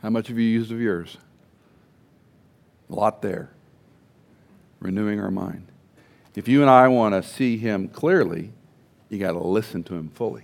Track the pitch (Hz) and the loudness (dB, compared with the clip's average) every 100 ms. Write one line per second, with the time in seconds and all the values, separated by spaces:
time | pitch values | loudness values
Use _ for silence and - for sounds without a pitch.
0 | 110 113 110 117 113 113 113 117 117 90 | -2 -4 -2 0 2 2 -2 -4 -2 -2
1 | 82 - _ _ _ _ _ _ _ _ | -6 -18 _ _ _ _ _ _ _ _
2 | _ _ _ _ _ _ _ _ _ - | _ _ _ _ _ _ _ _ _ -2
3 | 104 - 104 90 - - _ _ _ _ | -2 0 -6 -6 -10 -20 _ _ _ _
4 | _ _ _ _ _ _ _ _ 92 95 | _ _ _ _ _ _ _ _ -6 -4
5 | 107 104 98 95 92 98 92 _ _ _ | -4 -4 -4 -6 -8 -12 -16 _ _ _
6 | _ _ _ - 101 139 139 127 127 123 | _ _ _ -12 2 4 8 8 8 6
7 | 110 95 87 - 131 113 117 101 95 - | 2 0 -4 -4 -2 -2 -2 -4 -6 -4
8 | 151 185 98 82 95 - _ _ _ _ | 0 2 0 -2 -10 -16 _ _ _ _
9 | _ 104 95 85 87 101 110 90 82 87 | _ -4 -2 -2 0 -2 -2 -10 -8 -10
10 | 80 - 113 58 | -10 -8 -8 -8